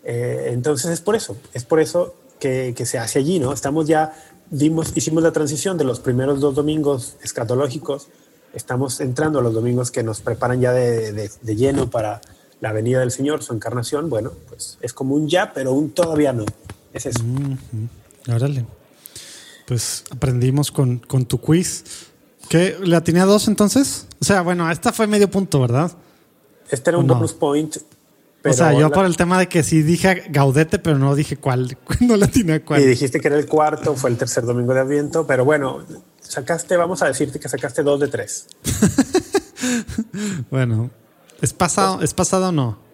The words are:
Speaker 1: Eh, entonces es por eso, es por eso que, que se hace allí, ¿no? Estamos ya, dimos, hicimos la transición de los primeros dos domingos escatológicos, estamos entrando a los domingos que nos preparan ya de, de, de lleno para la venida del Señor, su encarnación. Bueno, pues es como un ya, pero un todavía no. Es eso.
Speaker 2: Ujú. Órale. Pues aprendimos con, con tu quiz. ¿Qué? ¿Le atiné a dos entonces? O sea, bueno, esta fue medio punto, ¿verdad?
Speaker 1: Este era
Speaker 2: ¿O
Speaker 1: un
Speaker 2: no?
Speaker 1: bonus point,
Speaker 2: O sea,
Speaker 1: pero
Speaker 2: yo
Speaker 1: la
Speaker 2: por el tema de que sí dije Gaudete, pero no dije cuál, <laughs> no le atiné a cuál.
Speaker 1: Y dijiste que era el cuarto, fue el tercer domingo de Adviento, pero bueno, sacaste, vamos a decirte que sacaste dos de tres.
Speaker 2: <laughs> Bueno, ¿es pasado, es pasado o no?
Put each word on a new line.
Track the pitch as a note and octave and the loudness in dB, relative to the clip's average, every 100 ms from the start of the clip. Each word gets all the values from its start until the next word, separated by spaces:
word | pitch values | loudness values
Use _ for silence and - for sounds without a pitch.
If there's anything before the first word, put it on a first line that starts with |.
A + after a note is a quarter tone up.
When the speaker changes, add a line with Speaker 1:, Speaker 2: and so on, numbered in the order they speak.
Speaker 1:
Eh, | - A#2+ A#2+ B2+ C3+ | -6 -4 -4 -4 -4
entonces | B2 C3+ C#3+ E3+ | -2 -2 -2 -2
es | E3+ | -4
por | - G#3+ | -2 -2
eso, | - G2+ - | -2 -14 -12
es | B2+ - | -12 0
por | D#3+ | 2
eso | D#3 F3 F3 - _ _ | 2 0 -2 -6 _ _
que, | C#3 C3 B2+ A#2 | -4 -2 -4 -6
que | A#2+ | -6
se | C3 | -4
hace | A2+ D3 | -2 0
allí, | C#3 F#3 | 2 0
¿no? | B2+ | 0
Estamos | C3+ C#3 D3+ D3+ | -2 -2 -2 2
ya, | D#3 D#3 - - - _ | 2 0 -6 -20 -20 _
dimos, | C#3+ D3 D#3+ D#3+ D#3+ | 0 2 2 -2 -2
hicimos | E3 D#3+ | 0 2
la | E3 | 2
transición | D#3+ D3 D3+ G3 F3+ | 2 -2 -2 -4 0
de | |
los | C3+ A#2 | -2 -2
primeros | C3+ B2+ C3+ C#3 | -2 0 0 2
dos | D3 C3+ | 0 0
domingos | D3 D#3 C#3+ C#3 - - | 0 0 0 -2 -6 -14
escatológicos, | - - A#2 B2 C#3+ C#3+ - C3+ - _ _ _ _ | -12 -8 -2 -2 -2 -4 -6 -8 -10 _ _ _ _
estamos | - - B2+ C3+ - | -16 -6 -4 -4 -4
entrando | B2+ B2 D#3 D3 | -6 -2 0 0
a | |
los | B2 | 0
domingos | A2+ A#2+ B2 B2 | 0 0 -2 -2
que | - | -4
nos | A2+ G#2+ | -6 -6
preparan | - A2 B2+ B2+ | -6 -4 -2 0
ya | B2 | 2
de, | B2+ B2 A#2 A2 | 2 0 -2 -4
de, | G#2 G#2 - | -8 -10 -10
de | A2+ G#2+ | -6 0
lleno | C3+ C#3 B2+ | 0 2 -2
para | A#2+ G#2+ G2+ - - _ _ | -2 -4 -6 -14 -20 _ _
la | A2 | -6
venida | A2 A2+ B2+ | -4 0 0
del | B2 | 0
Señor, | - C#3 D3+ | -2 -4 -4
su | - | -6
encarnación. | A2+ A2+ B2 A#2+ C#3+ E3 | -8 -6 -6 -4 -4 -2
Bueno, | A#2 G#2+ - - | -4 -4 -10 -20
pues | - - - | -16 -16 -12
es | A#2 | -12
como | - C3 C#3+ | -8 -2 0
un | D3+ | 2
ya, | F3+ G3+ | 0 0
pero | - C3 | -4 0
un | C3+ D3+ | 0 0
todavía | - E3+ D3+ C#3+ | 0 0 2 2
no. | B2 G#2+ - - - _ | 0 -4 -8 -20 -20 _
Es | - - | -10 -6
eso. | A#2 | -4
Speaker 2:
Ujú. | A#2 C3 C#3+ C3 - A2 A2+ - _ _ - | -4 -4 -4 -8 -8 -10 -10 -12 _ _ -4
Órale. | A#2 C#3 C#3 A#2 - _ _ - - - - - - - | -2 0 -2 -6 -12 _ _ -20 -20 -20 -20 -20 -20 -6
Pues | A#2+ - - - | -4 -4 -8 -12
aprendimos | C3 C3 B2 B2+ C#3 D3 | -4 -2 0 2 2 0
con, | - C3 A#2+ | 0 0 -2
con | - C3 A#2+ | -2 -2 0
tu | B2 | -4
quiz. | - D#3+ F3+ - - - - _ _ _ - | 2 0 0 -8 -14 -20 -20 _ _ _ 0
¿Qué? | E3 F#3 F3 | 2 2 0
¿Le | F#3+ E3+ | 2 2
atiné | E3 E3+ | 4 4
a | F#3+ | 6
dos | G#3 G#3+ | 4 4
entonces? | G3+ G#3 B3+ C#4 - - - | 2 2 4 0 -2 -14 -6
O | C#3+ | 2
sea, | G3 | 2
bueno, | E3+ F3 E3 | 2 0 0
esta | E3 A#3+ | 0 -2
fue | A3+ G#3+ | 0 2
medio | G#3+ G3+ | 4 4
punto, | G3+ F#3+ C#3+ | 2 0 2
¿verdad? | B2+ B2 E3+ - _ _ _ _ _ _ - | 2 2 0 -4 _ _ _ _ _ _ -6
Speaker 1:
Este | A#2+ F3 | -2 0
era | E3+ | 2
Speaker 2:
¿O | |
Speaker 1:
un | C3 | 4
Speaker 2:
no? | B2+ | 4
Speaker 1:
bonus | - | 2
point, | - D3+ D3 D#3 - | 0 0 0 -2 -8
Speaker 2:
O | - _ _ _ _ _ - | -14 _ _ _ _ _ 0
sea, | B2+ E3 | 4 4
Speaker 1:
pero | C#3+ | 6
Speaker 2:
yo | D3+ | 4
Speaker 1:
la | D3 | 4
Speaker 2:
por | F#3+ | 2
el | E3 | 2
tema | F3 F#3 | 2 2
de | F3+ | 2
que | F3 | 2
sí | C#3+ D#3+ | 2 2
dije | D3+ E3+ F#3+ F3+ - | 4 2 2 2 0
Gaudete, | C#3+ C#3 C3 D#3+ G3+ | 2 4 4 2 0
pero | E3+ C#3+ | 2 2
no | C#3 C#3+ | 2 2
dije | D3+ C#3+ | -2 -4
cuál, | C#3+ B2+ B2+ C3 - | -2 -2 -2 -8 -4
<laughs> | - | 2
no | A#3+ G#3+ | 4 4
le | G3 | 4
atiné | - F3+ | 2 2
a | D#3 - | 0 2
cuál. | D3 | 4
Speaker 1:
Y | C3+ | 6
dijiste | B2 C#3 D#3 | 4 0 0
que | D3 | 2
era | D3 | 0
el | C#3+ | 2
cuarto, | D#3 D3+ D3+ E3 C3+ | 2 2 0 -2 -2
fue | C3+ | -2
el | A#2 | -2
tercer | C3 - A#2+ | -2 -2 -2
domingo | B2 A#2+ | -2 2
de | C3 | 2
Adviento, | C3 D3 D3 D#3+ D#3 | 2 0 0 -2 0
pero | C3 B2+ | 2 4
bueno, | D3+ C3+ B2+ E3+ D#3 _ _ | 2 0 -6 -14 -20 _ _
sacaste, | - - B2+ E3 - F3+ | -12 -10 -4 -6 0 0
vamos | E3+ F3+ | 0 0
a | E3 | -2
decirte | B2+ C#3 C3+ | 0 -4 -4
que | - | -8
sacaste | C3 - - | -8 -6 -2
dos | C#3+ C#3+ | 0 0
de | C#3 | 0
tres. | - - - - - | -4 -8 -12 -14 -10
Speaker 2:
<laughs> | - - G3+ - C4 - - - - - B3+ A#3+ - - A3+ F#3+ G#3 F#3 A#2 | -6 2 2 2 0 0 -2 -4 -4 -6 -4 -4 -4 -8 -8 -8 -6 -6 -4
Bueno, | C3 B2 A2 A#2+ - _ _ _ - | -2 0 -2 -4 -10 _ _ _ -6
¿es | C#3+ | -6
pasado, | - F3 - F#3+ F#3 | -2 -2 2 0 0
es | E3 | -4
pasado | - F3+ F#3+ F#3 | -2 0 0 0
o | |
no? | E3 B2 G#2+ _ | 0 -2 -6 _